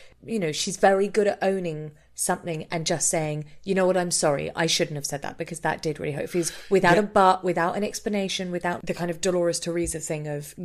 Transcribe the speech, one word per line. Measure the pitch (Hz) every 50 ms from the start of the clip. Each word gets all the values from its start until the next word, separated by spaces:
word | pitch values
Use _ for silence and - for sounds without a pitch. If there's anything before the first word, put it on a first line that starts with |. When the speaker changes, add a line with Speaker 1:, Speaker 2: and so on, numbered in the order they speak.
| - - - _ -
Speaker 1:
you | - 226 214
know, | 170 156
she's | 147 - - 202 180
very | - 208 196 196 190 202
good | 196 - 220 202
at | 202 - -
owning | - 190 196 190 180 165 156 151 151 151 147 - _ _ _
something | - - - 175 165 - 175 160 156 - -
and | - 175 160
just | - 170 147 - -
saying, | 185 165 156 151 151 151 151 - - - -
"You | 196 185
know | 190 185
what, | 185 185
I'm | 180 175 175
sorry, | - - 170 151 143 147 151 - -
I | 170 165
shouldn't | 160 - - 170 - 151
have | 143 -
said | - 147 143
that | - - -
because | - 165 - 170 -
that | - 156 - -
did | - 160 147 -
really | - 151
hurt." | 139 - -
If | - -
he's | 180 165 - - - - -
without | 202 185 190 175 175
Speaker 2:
Yeah. | 208 208
Speaker 1:
a |
but, | 202 - 202 190 185 185 185 -
without | 185 170 175 165 180 -
an | 202 208
explanation, | - - - - 220 208 202 190 185 - - 185 175
without | 175 175 180 175 175 - -
the | - 170
kind | 156 175 175
of | 165 160
Dolores | - 185 180 175 170 170 165
Teresa | - - 170 165 175 170 160 - 156
thing | - - 160 151 151
of | 151 147 147 147 - - -